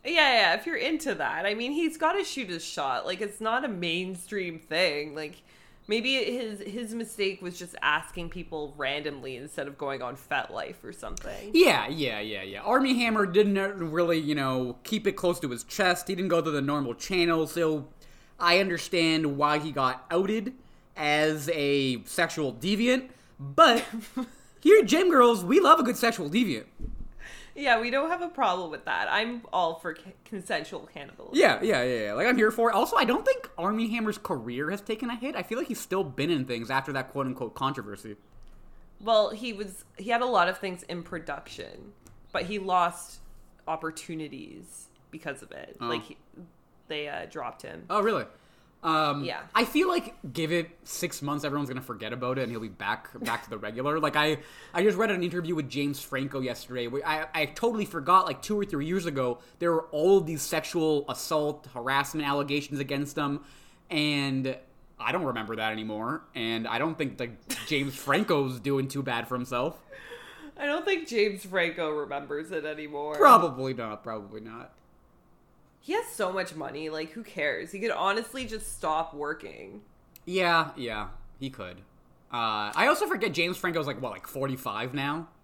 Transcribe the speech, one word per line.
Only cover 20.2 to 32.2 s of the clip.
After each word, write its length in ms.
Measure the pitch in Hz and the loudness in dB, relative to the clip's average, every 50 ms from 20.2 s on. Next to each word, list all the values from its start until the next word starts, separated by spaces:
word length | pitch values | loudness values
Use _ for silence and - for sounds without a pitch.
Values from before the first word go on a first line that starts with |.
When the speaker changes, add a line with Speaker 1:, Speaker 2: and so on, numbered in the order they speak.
| 196 190 214 226 196 262 262 - - - - - _ - - | 2 2 0 0 -2 -4 -8 -10 -20 -20 -20 -20 _ -20 -8
Speaker 2:
as 520 | - 156 147 147 151 156 156 156 156 139 147 170 | -2 2 2 4 4 4 4 2 0 -2 -2 -2
a 480 | 156 143 143 143 143 135 131 127 113 98 | 0 2 4 4 4 4 2 0 -2 -4
sexual 480 | - - - 170 165 - - 151 135 117 | -6 0 0 0 0 0 -2 -2 -2 -2
deviant. 560 | 117 139 185 208 202 233 240 254 262 254 - - - - - - - | -2 0 0 2 4 4 4 4 2 0 -6 -16 -20 -20 -20 -18 -14
But 460 | 139 139 139 - 330 294 240 233 - - - 226 214 - - 262 247 | -12 -4 6 8 8 8 8 6 2 -2 -8 -10 -12 -8 -8 -8 -8
Speaker 1:
<laughs> 380 | - - - - - - - | -8 -10 -20 -20 -20 -20 2
Speaker 2:
here 180 | - 302 403 440 | 8 10 10 10
at 60 | 320 | 10
Gem 240 | 196 262 330 392 359 | 8 6 6 6 8
Girls, 340 | 330 269 240 240 233 202 180 | 10 10 10 10 8 4 2
we 160 | 175 247 349 | 4 6 6
love 200 | 370 339 320 - | 10 10 8 8
a 20 | - | 8
good 140 | 226 233 | 2 2
sexual 320 | - - 233 226 - 170 143 | 2 2 2 2 2 -4 0
deviant. 340 | 156 226 247 196 135 110 107 - - - - - - - - - - - - - - - - - - | 2 2 2 2 0 -4 -4 -10 -14 -10 -10 -8 -8 -8 -10 -10 -12 -14 -16 -16 -16 -18 -18 -18 -14
Speaker 1:
Yeah, 240 | 285 285 269 240 226 | -4 4 4 4 4
we 100 | 226 240 | 4 0
don't 200 | 247 269 285 330 | 0 0 0 0
have 100 | 349 349 | -2 -2
a 80 | 349 339 | -4 -6
problem 420 | 339 - 262 202 180 185 180 165 151 | -2 0 2 2 2 0 -2 -6 -8
with 120 | - - | -8 -4
that. 200 | - - 85 104 98 | -4 -2 -2 0 0
I'm 340 | - 202 220 233 240 240 226 - - | 0 0 0 -2 -4 -8 -10 -4 0
all 240 | 185 180 165 165 | 0 0 0 -2
for 180 | 165 - 165 156 | -4 -8 -10 -10
c-, 80 | - - 185 180 - _ | -10 -14 -20 -20 -20 _
consensual 640 | - - 196 175 - 190 156 151 - - 156 - - - | -12 -12 -12 -6 -4 -4 -4 -4 -8 -12 -14 -14 -14 -16
cannibalism. 440 | 156 143 - - - - - - 311 | -16 -16 -16 -16 -18 -16 -2 4 6
Speaker 2:
Yeah, 220 | - 160 131 104 - | 6 6 6 4 2
yeah, 220 | 220 202 131 123 | 2 2 2 2
yeah, 200 | 127 127 117 107 | 2 0 0 -2
yeah. 60 | 104 104 | -2 -2
Like, 120 | 120 | 0